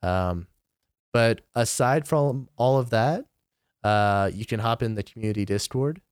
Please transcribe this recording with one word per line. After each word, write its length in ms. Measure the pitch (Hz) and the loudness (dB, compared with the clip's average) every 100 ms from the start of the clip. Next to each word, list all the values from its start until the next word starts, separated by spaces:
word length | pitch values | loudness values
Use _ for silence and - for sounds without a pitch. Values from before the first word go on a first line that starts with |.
Um, 460 | 92 92 90 87 85 _ _ _ _ _ _ | 0 0 0 -4 -8 _ _ _ _ _ _
but 300 | 120 117 113 _ - | 2 2 0 _ -4
aside 520 | 117 - 123 143 147 | -2 0 2 0 0
from 420 | 151 143 131 127 _ | 0 0 -2 -10 _
all 220 | 123 135 | 2 2
of 120 | 123 | 2
that, 340 | 113 120 180 285 _ _ _ _ _ | 0 0 -2 -6 _ _ _ _ _
uh, 460 | 104 104 104 101 98 | 0 2 4 2 0
you 120 | 90 113 | -4 -6
can 140 | 113 | -2
hop 240 | 113 117 | 0 0
in 120 | 117 107 | -2 -4
the 80 | |
community 420 | 101 - 110 104 101 | -8 -6 -4 -2 -2
Discord. 560 | 101 - 127 139 160 _ | -2 -2 -4 -4 -4 _